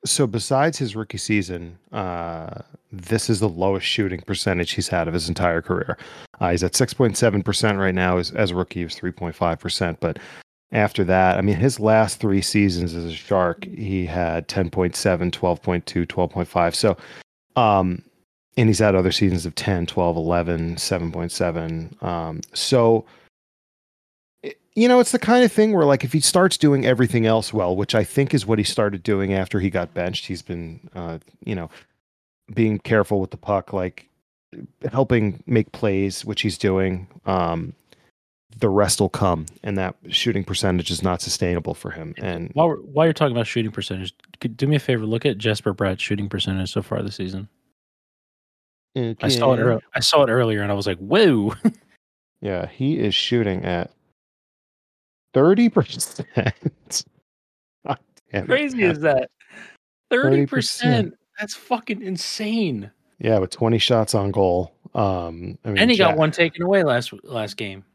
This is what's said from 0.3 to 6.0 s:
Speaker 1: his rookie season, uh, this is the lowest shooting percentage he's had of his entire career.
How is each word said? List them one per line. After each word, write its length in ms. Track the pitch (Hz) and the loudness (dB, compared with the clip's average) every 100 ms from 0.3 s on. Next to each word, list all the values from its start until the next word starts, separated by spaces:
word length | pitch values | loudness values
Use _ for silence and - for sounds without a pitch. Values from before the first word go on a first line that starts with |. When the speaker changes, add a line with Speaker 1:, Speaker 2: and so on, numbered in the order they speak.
| 110 - 131 151 151 | -2 0 2 2 0
Speaker 1:
his 180 | 127 107 | -6 -6
rookie 220 | 107 98 | -10 -10
season, 600 | - 107 90 90 85 87 _ | -2 0 0 -8 -10 -16 _
uh, 720 | - 92 87 85 82 80 - - - _ | -8 -6 -6 -6 -8 -12 -14 -18 -20 _
this 380 | 98 87 110 - | -18 -2 -2 0
is 100 | 107 | 0
the 100 | 104 | 0
lowest 360 | 82 95 98 - | 0 0 0 -2
shooting 340 | - 101 90 | -2 -2 -4
percentage 500 | - 95 - 90 85 | -6 -4 0 0 -2
he's 160 | - 85 | -4 -2
had 200 | 90 82 | -2 0
of 60 | |
his 140 | 85 82 | -2 -4
entire 320 | 85 90 82 | -2 0 0
career. 360 | - 90 - - | -2 -4 -4 -8